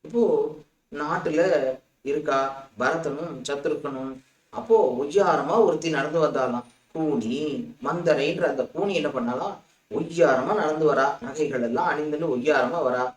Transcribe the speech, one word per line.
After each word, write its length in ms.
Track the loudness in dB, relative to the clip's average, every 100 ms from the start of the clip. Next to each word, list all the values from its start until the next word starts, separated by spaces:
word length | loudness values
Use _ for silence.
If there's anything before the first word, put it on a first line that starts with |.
இப்போ 200 | -4 0 2 2 0 -6 -20 _ _
நாட்டுல 460 | -8 -4 -4 0 2 2 2 0 -4 _ _
இருக்கா 380 | -4 -2 0 0 -2 -6 -16 -4
பரதனும் 540 | -2 -2 -4 -6 -8 -10 -6
சத்ருக்கனும். 640 | -4 -2 -4 -6 -8 -10 -12 _ _ _
அப்போ 480 | -12 4 4 4 0
ஒய்யாரமா 540 | 2 4 4 2 2 4
ஒருத்தி 240 | 4 4 0
நடந்து 300 | -2 0 2
வந்தாளாம். 460 | 2 2 -2 -2 -8 _ _
கூனி, 440 | -2 0 0 -2 -4 -4 -6 -8 -8
மந்தரைன்ற 600 | -4 -2 2 2 2 0
அந்த 200 | -2 0
கூனி 300 | -4 -2 -2
என்ன 140 | 0 -2
பண்ணாலாம், 480 | -2 -2 -4 -6 -8 _ _ _ -6
ஒய்யாரமா 560 | -4 4 4 4 2
நடந்து 380 | 0 0 2 2
வரா. 140 | 4 2 0
நகைகள் 400 | -8 -4 -2 0
எல்லாம் 280 | -2 0 0
அணிந்துன்னு 380 | -2 -2 -2 -2
ஒய்யாரமா 440 | 0 2 2 2 0 0
வரா. 160 | 0 -2